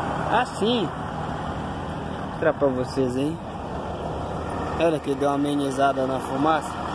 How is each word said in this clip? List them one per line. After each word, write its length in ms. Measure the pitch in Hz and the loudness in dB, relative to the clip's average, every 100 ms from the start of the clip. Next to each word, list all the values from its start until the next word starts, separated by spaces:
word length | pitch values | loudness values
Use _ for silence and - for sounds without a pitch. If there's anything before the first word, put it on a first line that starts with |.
| - - - | -2 -2 2
Assim. 560 | 220 247 - 208 240 151 | 2 2 0 2 2 0
Vou 1400 | - - - - - - - - - - - - - - | -4 -6 -6 -4 -4 -4 -4 -4 -6 -6 -6 -6 -6 -6
mostrar 200 | - 160 | 0 2
pra 140 | - 143 | 4 4
vocês, 480 | 127 127 135 127 127 | 2 0 0 0 2
hein? 200 | 143 165 - - - - - - - - - - - - - - | 0 -2 -6 -8 -8 -6 -6 -6 -6 -4 -4 -4 -4 -4 -2 2
Olha 160 | 165 151 | 2 2
que 160 | 143 | 0
deu 140 | 135 143 | 2 2
uma 60 | |
amenizada 720 | 143 143 143 139 131 139 135 131 | 4 2 2 0 4 4 4 2
na 120 | 131 | 0
fumaça. 500 | - 135 151 156 - - - | -2 2 4 4 0 -6 -6